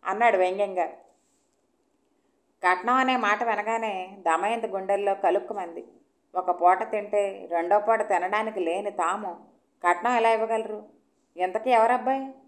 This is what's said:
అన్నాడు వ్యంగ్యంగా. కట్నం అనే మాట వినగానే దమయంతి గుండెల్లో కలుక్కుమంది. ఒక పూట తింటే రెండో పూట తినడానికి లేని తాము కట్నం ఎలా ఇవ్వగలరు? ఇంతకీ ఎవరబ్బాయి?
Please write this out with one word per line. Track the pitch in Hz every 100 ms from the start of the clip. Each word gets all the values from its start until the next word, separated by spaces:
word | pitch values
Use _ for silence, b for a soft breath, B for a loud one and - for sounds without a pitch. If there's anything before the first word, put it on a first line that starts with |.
అన్నాడు | 185 202 233 196
వ్యంగ్యంగా. | 185 190 202 185 165 - _ _ _ _ _ _ _ _ _ _ _ _ _ _ _ _ 180
కట్నం | 185 233
అనే | 254 254 254
మాట | 208 208
వినగానే | 233 214 208 226 226 190 185 196
దమయంతి | 175 165 196 233 220
గుండెల్లో | 190 190 202 202
కలుక్కుమంది. | 196 180 185 - 208 175 170 - _ _ _ _
ఒక | 180 185 170
పూట | 175 180 220
తింటే | 214 202 208 202 190 -
రెండో | 170 175 208
పూట | 208 226
తినడానికి | 208 185 185 208 220 214
లేని | 165 180 208
తాము | 190 170 202 202 170 - _ _ _ 175
కట్నం | 175 233 247
ఎలా | 226
ఇవ్వగలరు? | 226 226 220 220 214 214 _ _ _ _ 170
ఇంతకీ | 180 196 233
ఎవరబ్బాయి? | 233 226 247 233 269 269 -